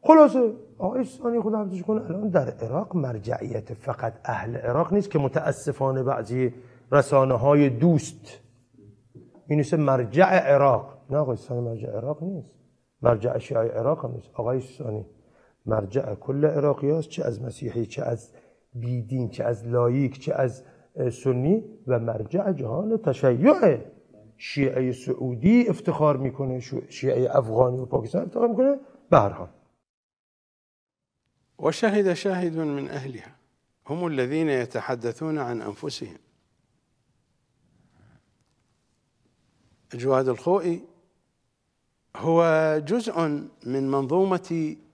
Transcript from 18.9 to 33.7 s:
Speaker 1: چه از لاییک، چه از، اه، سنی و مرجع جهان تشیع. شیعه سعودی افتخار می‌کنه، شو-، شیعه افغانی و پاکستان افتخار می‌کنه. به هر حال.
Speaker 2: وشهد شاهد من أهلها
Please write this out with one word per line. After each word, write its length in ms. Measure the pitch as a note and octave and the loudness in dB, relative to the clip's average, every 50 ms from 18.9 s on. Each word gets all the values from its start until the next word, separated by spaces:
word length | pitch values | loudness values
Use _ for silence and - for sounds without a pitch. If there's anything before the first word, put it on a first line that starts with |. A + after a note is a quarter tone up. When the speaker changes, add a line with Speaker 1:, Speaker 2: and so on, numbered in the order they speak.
| B2 B2 A2+ G#2 C3 C3 B2 A2+ | -4 -4 -4 -4 -4 -4 -4 -4
Speaker 1:
چه 140 | - - A#2 | -4 -4 -2
از 220 | A#2 A#2+ G2+ A2 | -2 -2 -4 -4
لاییک، 540 | A#2+ A#2 B2 A#2+ A#2+ A#2+ C#3 C#3 B2+ C3+ - | -2 0 2 2 2 2 2 0 0 -2 -6
چه 140 | - - - | -6 -4 -2
از، 280 | - C3+ B2+ C3 - - - - - _ _ _ | 0 0 -2 -2 -6 -18 -20 -20 -20 _ _ _
اه، 140 | - C3+ B2 | -4 -4 -2
سنی 540 | A2+ - - C3+ B2+ B2 B2+ D3 F#3+ A3+ D3+ - - - - | -4 -2 -2 0 0 2 2 2 2 2 0 -6 -18 -16 -4
و 120 | - B2+ A#2 | -2 -2 0
مرجع 540 | A#2 A#2 A2 - A2 A#2 D3+ F3+ G3 G#3 F#3 | 0 -2 -4 -6 -6 -4 -2 -2 0 0 -2
جهان 440 | C#3 C3+ A2+ A#2+ D3+ G3 G#3+ A3+ | -2 -4 -4 -4 -4 -2 -2 -2
تشیع. 840 | A3 A3 - C3+ - - C3+ B2 A#2+ D#3+ B3+ D#4 F#4 E4+ - C#3 A#2 - - - - _ _ _ - - - _ | -2 0 -2 -2 2 2 2 2 4 6 4 4 6 4 4 2 2 -4 -12 -20 -20 _ _ _ -20 -20 -20 _
شیعه 560 | _ - - - C#3+ C#3 C3+ - C3 C3 B2+ B2+ | _ -14 -10 -4 -2 0 0 0 0 -2 -2 -4
سعودی 760 | B2+ - C#3 B2+ - - C3 B2 A#2 A#2 F#3 A3+ B3 A#3+ A3+ | -6 -6 -6 -6 -4 -4 -6 -6 2 4 6 6 6 6 4
افتخار 480 | F#3 - - - - - D3+ D3+ D3 | 0 -2 -2 -4 0 2 2 2 2
می‌کنه، 440 | - C3+ C3 C3 C3+ C#3 C3 B2+ B2+ | 2 -2 -6 -4 -4 -4 -4 -4 -6
شو-، 300 | A#2+ - - - - - | -8 -8 -8 -8 -8 -10
شیعه 460 | - - - C3+ C3 B2 B2+ A#2+ C3+ | -14 -4 -2 0 0 2 0 2 2
افغانی 420 | C#3 B2+ A2 A2 A2+ B2+ B2+ B2 B2+ | 2 2 2 2 4 4 4 2 -4
و 80 | B2+ | -6
پاکستان 360 | B2+ - C3 G#2+ - - F3 E3+ | -2 -4 -4 -4 -2 -4 -4 -4
افتخار 260 | F3 - - A#3 A#3+ | -2 -2 0 0 0
می‌کنه. 280 | A3+ F#3 B3+ C4+ C#4+ C4+ - - - - _ _ | 2 4 4 4 2 0 -4 -16 -20 -20 _ _
به 80 | - C#3+ | 6 6
هر 100 | G#2+ G2 | 6 4
حال. 200 | F#2 - F2+ E2 - _ _ _ _ _ _ _ _ _ _ _ _ _ _ _ _ _ _ _ _ _ _ _ _ _ _ _ _ _ _ _ _ _ _ _ _ _ _ _ _ _ | 0 -6 -14 -16 -16 _ _ _ _ _ _ _ _ _ _ _ _ _ _ _ _ _ _ _ _ _ _ _ _ _ _ _ _ _ _ _ _ _ _ _ _ _ _ _ _ _
Speaker 2:
وشهد 560 | - C#3+ D#3+ - - A3 G3 G#3+ G3+ F#3+ F3 | -2 -2 0 2 0 2 4 4 2 2 0
شاهد 420 | E3 - G3+ F#3+ F3+ F3+ E3+ D#3+ | 0 0 -2 -2 0 -2 -2 -2
من 320 | D#3+ D#3+ D3+ C#3+ C#3 C#3 C#3 | -2 -2 -2 -2 -4 -6 -6
أهلها 480 | - D3 C3 C3+ B2+ A2 - - - _ _ _ _ _ _ _ | -8 -10 -10 -10 -12 -12 -16 -18 -20 _ _ _ _ _ _ _